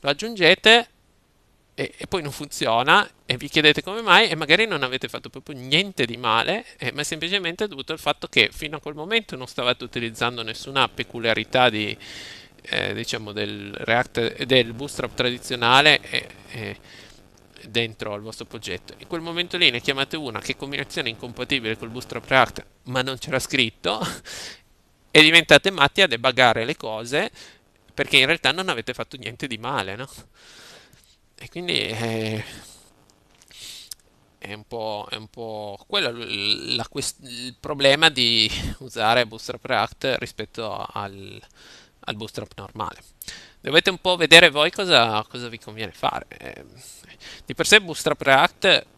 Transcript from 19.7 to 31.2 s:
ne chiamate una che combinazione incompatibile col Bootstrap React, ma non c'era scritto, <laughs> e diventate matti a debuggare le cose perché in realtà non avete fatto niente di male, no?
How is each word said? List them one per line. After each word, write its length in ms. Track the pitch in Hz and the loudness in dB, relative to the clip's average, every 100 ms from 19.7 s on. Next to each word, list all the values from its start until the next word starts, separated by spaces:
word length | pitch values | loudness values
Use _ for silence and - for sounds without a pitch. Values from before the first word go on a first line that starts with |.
ne 100 | 120 | 2
chiamate 360 | 131 139 139 160 | -4 -2 -2 -4
una 240 | 143 107 | -6 -8
che 160 | - 131 | -8 -8
combinazione 540 | 139 139 139 - 127 | -8 -8 -8 -6 -8
incompatibile 680 | 113 123 120 123 139 110 110 | -8 -12 -10 -4 -4 -2 -6
col 120 | 117 | -8
Bootstrap 360 | 117 - 117 - | -12 -10 -12 2
React, 400 | 135 117 - - _ - | 4 4 0 -16 _ -6
ma 160 | 127 | -4
non 160 | 127 131 | -4 -6
c'era 200 | - 135 | -4 -4
scritto, 640 | - 143 113 - - 214 202 - - - - - | -2 0 0 -2 -6 -4 -6 -8 -14 -16 -16 -18
<laughs> 500 | _ _ _ _ _ | _ _ _ _ _
e 100 | 156 | 6
diventate 480 | 156 170 156 147 196 | 8 6 8 6 6
matti 320 | 190 143 - | 2 0 4
a 60 | 185 | 2
debuggare 560 | 113 131 120 123 113 | 2 -2 4 4 4
le 120 | 113 156 | -2 -6
cose 540 | 120 110 120 143 214 - - _ _ _ _ | -8 -10 -4 -2 -4 -8 -20 _ _ _ _
perché 220 | - 135 147 | -6 2 4
in 100 | 131 | 4
realtà 240 | 160 131 | 2 0
non 180 | 156 190 | -2 -4
avete 240 | 131 113 | -4 -6
fatto 240 | 127 113 135 | -8 -10 -10
niente 300 | 117 110 143 | -14 -10 -10
di 120 | 113 | -8
male, 360 | 120 135 95 | -6 -4 -4
no? 140 | 101 135 - - _ - - - - _ _ _ _ | -8 -14 -16 -20 _ -20 -20 -20 -20 _ _ _ _